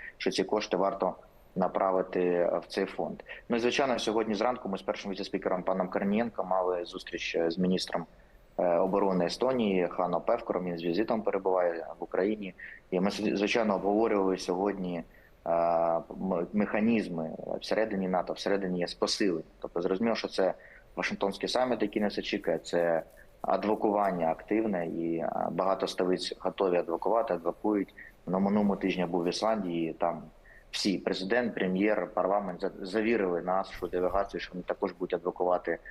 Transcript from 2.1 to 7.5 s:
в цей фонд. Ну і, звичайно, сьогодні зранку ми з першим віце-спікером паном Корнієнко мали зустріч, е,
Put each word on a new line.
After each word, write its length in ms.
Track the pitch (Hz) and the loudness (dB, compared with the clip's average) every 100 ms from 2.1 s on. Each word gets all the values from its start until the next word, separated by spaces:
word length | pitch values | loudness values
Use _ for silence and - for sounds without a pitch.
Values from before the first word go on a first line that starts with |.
| 92 90 87 85 87 | 0 2 4 2 0
в 40 | - | -2
цей 160 | - | -2
фонд. 380 | 95 - 85 - - - - | -2 -2 -6 -6 -14 -16 -4
Ну 80 | 120 | 0
і, 40 | |
звичайно, 380 | 120 - 139 117 | 2 2 2 0
сьогодні 360 | - 107 110 | 0 0 0
зранку 340 | 101 113 - 101 | 0 0 0 -4
ми 100 | 98 | -6
з 40 | |
першим 280 | - 104 101 | -4 -4 -6
віце-спікером 520 | 95 98 98 - 92 | -6 -4 -2 0 0
паном 260 | 90 95 131 | 0 0 0
Корнієнко 560 | - 98 104 117 - | 0 0 2 0 -4
мали 400 | 92 92 90 90 | -2 0 2 0
зустріч, 500 | 87 92 - 85 - | -2 -10 -8 -8 -4
е, 160 | 85 82 | 0 0